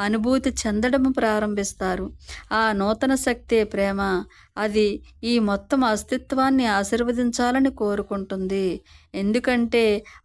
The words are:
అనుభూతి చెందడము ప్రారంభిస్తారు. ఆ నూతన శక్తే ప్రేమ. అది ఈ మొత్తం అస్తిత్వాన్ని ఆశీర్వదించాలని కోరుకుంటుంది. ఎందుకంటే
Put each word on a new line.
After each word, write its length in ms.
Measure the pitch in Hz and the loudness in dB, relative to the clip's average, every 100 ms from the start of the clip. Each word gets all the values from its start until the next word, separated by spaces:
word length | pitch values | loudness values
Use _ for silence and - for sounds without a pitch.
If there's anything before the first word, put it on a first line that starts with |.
అనుభూతి 500 | 202 220 233 262 269 | -2 0 2 2 0
చెందడము 640 | - 220 208 247 269 262 | -2 -2 0 2 2 2
ప్రారంభిస్తారు. 1000 | 262 226 214 208 202 196 - 185 185 190 - - - - | 2 0 0 0 -2 -4 -4 -4 -4 -6 -12 -18 -18 -4
ఆ 200 | 214 220 | 0 2
నూతన 420 | 202 196 220 269 | 2 0 0 0
శక్తే 500 | 262 262 240 - 226 | 0 0 -4 0 0
ప్రేమ. 600 | 208 202 196 196 196 180 - - _ - | 2 0 -2 0 -2 -2 -4 -14 _ -6
అది 460 | 214 214 208 208 - - | -2 2 2 0 -10 -8
ఈ 140 | 233 240 | 0 0
మొత్తం 460 | 208 196 - 277 | 2 -2 0 2
అస్తిత్వాన్ని 800 | 240 214 - 254 - 262 269 269 233 | 2 0 -2 -6 -2 0 2 2 2
ఆశీర్వదించాలని 1040 | 202 196 233 240 240 240 233 240 262 269 | 0 0 0 0 0 -2 0 0 2 0
కోరుకుంటుంది. 1080 | 269 208 202 202 196 190 190 190 196 190 - - - _ | 0 -2 -2 -4 -6 -6 -6 -4 -2 -2 -4 -10 -20 _
ఎందుకంటే 920 | 196 196 240 254 240 233 233 220 208 - - | -4 0 0 0 0 2 2 2 2 -4 -16